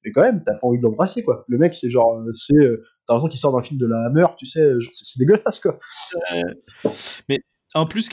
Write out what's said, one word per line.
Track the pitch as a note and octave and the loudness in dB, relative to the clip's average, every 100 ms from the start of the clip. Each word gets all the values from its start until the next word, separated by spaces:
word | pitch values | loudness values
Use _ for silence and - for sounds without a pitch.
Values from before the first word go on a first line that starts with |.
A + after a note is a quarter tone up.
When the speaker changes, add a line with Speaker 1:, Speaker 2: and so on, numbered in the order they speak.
Speaker 1:
mais | A2 | -4
quand | C3 | 2
même, | A3+ G3+ | 2 2
t'as | - | -2
pas | G#2 B2 | -2 0
envie | A#2+ | 2
de | |
l'embrasser, | A#2 G#2+ F#3+ A#3+ | 0 0 -2 -2
quoi. | A3+ A#2+ - | -2 -4 -2
Le | B2 | 2
mec, | E3+ | 2
c'est | - B2 | 0 -2
genre, | B2 A#2 | 2 2
euh, | A2+ A2+ | 0 -6
c'est, | A2+ - D3 | -10 2 6
euh, | C3+ A2+ - _ - | 6 2 -8 _ -2
t'as | |
l'impression | A#2 D#3+ | 0 0
qu'il | C3 | -2
sort | D3 | 0
d'un | B2+ | 0
film | A#2+ C#3 | -4 -4
de | A#2+ | -2
la | A2+ A#2 | -2 0
Hammer, | D3 E3+ - | 2 2 0
tu | C3 | -8
sais, | D#3+ | 2
genre, | D3+ A#2+ A#2 | 2 2 -4
c'est, | - | -12
c'est | - B2 | -12 0
dégueulasse, | C3+ G#3 A3 - | 2 4 2 -2
quoi. | F#3 - - - - F3 E3+ | -4 -6 -14 -16 -12 -8 -6
Speaker 2:
Euh, | F2 - - _ - - - - - - | -4 -6 -8 _ -6 -6 -6 -14 -16 -6
mais | C#3 - _ _ | -6 -6 _ _
en | D#3 | -2
plus, | D#3+ A3 A3+ | -2 -4 -6